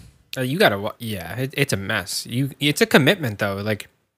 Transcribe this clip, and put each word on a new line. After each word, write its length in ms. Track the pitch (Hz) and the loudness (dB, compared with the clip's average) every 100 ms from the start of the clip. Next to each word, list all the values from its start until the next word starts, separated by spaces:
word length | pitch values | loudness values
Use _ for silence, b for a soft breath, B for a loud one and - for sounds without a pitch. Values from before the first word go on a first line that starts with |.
| - _ _ 131 | -20 _ _ -6
Uh, 60 | |
you 160 | 127 170 | -4 4
gotta 200 | 185 104 | 4 4
wa-, 140 | 104 - | -4 -6
yeah, 380 | 113 98 85 110 | -8 -8 -6 -6
it, 160 | 135 139 | -4 -2
it's 180 | 135 | 0
a 40 | 98 | 0
mess. 480 | 98 107 - - - | -2 -4 -2 -8 -4
You, 240 | 120 135 - | -4 -4 0
it's 220 | 143 - | 0 2
a 40 | 226 | 4
commitment, 520 | 190 139 196 123 104 | 6 6 2 -2 -2
though. 160 | 101 98 | -2 -2
Like, 300 | 107 104 - _ _ | -2 -4 -6 _ _